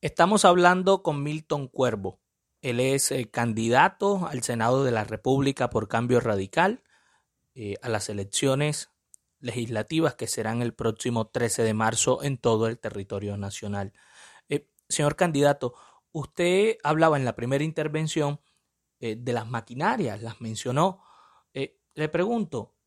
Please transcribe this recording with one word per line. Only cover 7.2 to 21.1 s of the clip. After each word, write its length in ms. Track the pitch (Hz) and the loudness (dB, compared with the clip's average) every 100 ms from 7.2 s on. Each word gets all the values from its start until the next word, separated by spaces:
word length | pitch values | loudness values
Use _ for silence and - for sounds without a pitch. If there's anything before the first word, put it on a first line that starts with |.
| _ _ _ | _ _ _
eh, 220 | - 104 95 | -12 -8 -8
a 60 | 123 | -4
las 200 | 110 - | -4 -4
elecciones 800 | 104 98 - 139 135 147 147 - _ _ - _ _ | -6 -6 -2 0 2 0 -2 -10 _ _ -20 _ _
legislativas 760 | 127 117 117 110 104 160 160 - | -8 -6 -4 -4 -2 0 0 -2
que 100 | 113 | -8
serán 340 | - 107 117 | -4 -2 -2
el 140 | 120 | -2
próximo 540 | - 113 107 127 117 110 | -2 -4 -2 -2 -2 -2
trece 340 | 127 117 - | -2 -2 0
de 100 | 113 | 0
marzo 480 | 107 113 113 - 131 | 2 0 2 2 2
en 120 | 143 135 | 0 0
todo 300 | 120 110 113 | 2 2 0
el 140 | 113 | -2
territorio 560 | 110 104 98 101 101 101 | -8 -8 -8 -6 -6 -6
nacional. 560 | 98 - 104 101 98 _ _ - - - _ | -8 -8 -6 -6 -6 _ _ -20 -20 -20 _
Eh, 180 | 147 - _ _ | -6 -6 _ _
señor 260 | - 147 | 0 0
candidato, 600 | 143 175 147 143 143 123 - - _ _ | 2 0 4 4 4 -2 -8 -20 _ _
usted 680 | 160 135 - 175 185 214 226 | -8 -8 -2 2 4 2 0
hablaba 340 | 147 160 160 143 | 0 4 4 4
en 80 | |
la 120 | 127 - | 0 -4
primera 260 | 120 139 | -2 0
intervención, 800 | 156 156 151 151 156 - 143 147 _ _ _ _ _ _ | -2 -4 -4 -2 -2 -2 -2 -4 _ _ _ _ _ _
eh, 160 | 117 110 | -8 -6
de 160 | 123 | -4
las 140 | 120 110 | -4 -2
maquinarias, 720 | 120 - 123 175 247 143 104 | -8 -8 -4 -2 -2 -4 -6
las 200 | 113 - | -12 -10
mencionó. 640 | 113 113 131 131 180 185 _ | -10 -8 -4 2 2 0 _